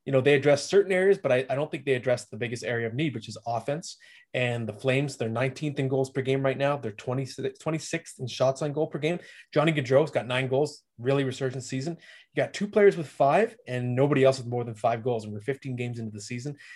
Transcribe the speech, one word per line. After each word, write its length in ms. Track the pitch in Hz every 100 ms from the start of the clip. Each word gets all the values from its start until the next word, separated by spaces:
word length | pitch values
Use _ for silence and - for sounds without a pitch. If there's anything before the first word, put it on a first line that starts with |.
you 80 | -
know, 80 | 131
they 140 | 131
address 340 | 143 143 143 -
certain 240 | 196 185
areas, 240 | 185 190 196
but 160 | 139
I, 140 | 127 135
I 60 |
don't 160 | 131 151
think 160 | 127 135
they 80 |
address 320 | 123 123 123 -
the 100 | 110
biggest 260 | 117 120
area 240 | - 120 117
of 60 |
need, 220 | 117 160
which 120 | 120 110
is 100 | 107 120
offense. 500 | 117 - 151 - - - - _
And 340 | 131 123 120 110
the 40 |
Flames, 440 | 107 131 131 143 -
they're 140 | 113
nineteenth 480 | 113 131 131 151 143
in 100 | 131
goals 220 | 135 131
per 100 | -
game 240 | 131 135
right 140 | 135 135
now. 180 | 139 143
They're 140 | 117
twenty-sixth, 720 | 101 - 127 131 - 135 -
twenty-sixth 560 | 160 160 - 160 - -
in 80 | 127
shots 340 | - 131 135
on 120 | 151
goal 160 | 143 151
per 100 | 151
game. 220 | 151 175 - - -
Johnny 180 | 147 156
Gaudreau's 380 | 151 123 135 156
got 160 | 123 117
nine 220 | 127 131
goals, 340 | 131 147 - _ -
really 260 | 120 139
resurgent 380 | 131 123 131 131
season. 340 | - 131 147 170 - - _
You 80 | 147
got 100 | 131
two 140 | - 202
players 300 | 214 202 170
with 100 | 143
five 500 | - 139 170 226 - -
and 280 | 123 123
nobody 300 | 123 143 135
else 140 | 135 127
with 100 | 120
more 160 | 123
than 100 | 120
five 300 | 110 120 117
goals. 200 | 120 117
And 80 | 107
we're 80 | 104
fifteen 360 | 107 135 139 123
games 240 | 120 117
into 100 | 113
the 100 | 104
season. 360 | 104 123 139 143 -